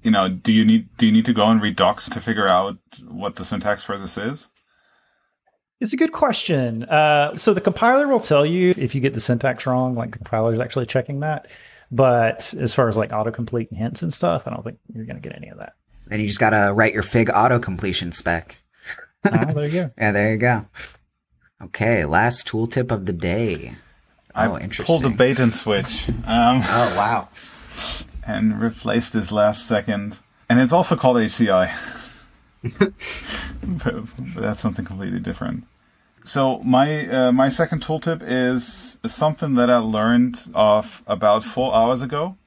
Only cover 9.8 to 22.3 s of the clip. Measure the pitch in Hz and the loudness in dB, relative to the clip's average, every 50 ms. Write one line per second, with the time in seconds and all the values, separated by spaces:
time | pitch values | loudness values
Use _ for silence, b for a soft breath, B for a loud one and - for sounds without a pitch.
9.8 | 127 127 127 117 117 113 110 110 - - - 110 110 117 113 113 120 123 - 135 | 0 0 -2 -4 -6 -8 -10 -14 -8 -4 -2 0 0 0 0 0 -4 -4 -4 -4
10.8 | 123 113 - 135 127 - 143 139 147 156 151 - - B B B B B B B | -4 -2 -2 -2 -2 -2 -6 -6 -4 -4 -4 -6 -8 B B B B B B B
11.8 | B B 127 117 135 127 120 120 117 113 110 - - - - - - 117 - - | B B 2 4 4 6 6 4 4 2 0 -2 -6 -8 -6 -4 -4 -2 2 2
12.8 | 131 117 101 110 107 - - 107 110 117 113 - 120 110 - 120 113 - - 85 | 2 2 2 0 -2 -2 -2 -4 -4 -4 -4 -6 -8 -6 -4 -6 -6 -6 -6 -6
13.8 | 110 117 - - - 165 - - - 175 - - - - - - - - - _ | -6 -6 -6 -6 -6 -6 -4 -2 -2 0 0 -2 -4 -8 -12 -10 -12 -12 -14 _
14.8 | _ _ - 113 110 - - - - - - - - - - - - - _ _ | _ _ -14 -14 -12 -12 -12 -14 -14 -16 -16 -16 -18 -18 -18 -18 -18 -20 _ _
15.8 | _ _ _ - - - 104 107 107 104 101 - - 110 110 107 101 101 101 107 | _ _ _ -20 -14 -8 -4 -4 -2 0 0 2 4 4 4 4 4 4 4 4
16.8 | 110 110 - 107 98 - - 120 113 101 - 98 110 123 123 117 - - 92 85 | 2 2 2 0 -4 0 2 2 2 4 2 2 4 4 2 2 0 -4 -6 -4
17.8 | - 98 90 - 92 87 85 - - - 85 82 82 _ - _ _ _ B B | -4 -4 -4 -4 -4 0 0 0 0 0 -2 -4 -4 _ -20 _ _ _ B B
18.8 | B B B B B B B _ _ 202 - 160 - 151 - 147 147 147 160 180 | B B B B B B B _ _ 2 2 2 0 0 -2 -2 -2 -2 -2 -2
19.8 | 180 139 - - 117 107 101 101 104 110 110 107 117 123 120 110 101 - _ B | -4 -4 -4 -2 -2 0 2 2 0 0 0 0 2 0 0 0 -2 -10 _ B
20.8 | B B B B _ _ _ _ _ _ _ _ _ _ _ _ 95 87 _ - | B B B B _ _ _ _ _ _ _ _ _ _ _ _ -20 -16 _ -2
21.8 | 107 113 117 101 78 71 78 90 110 120 | 0 2 2 2 0 2 2 2 2 4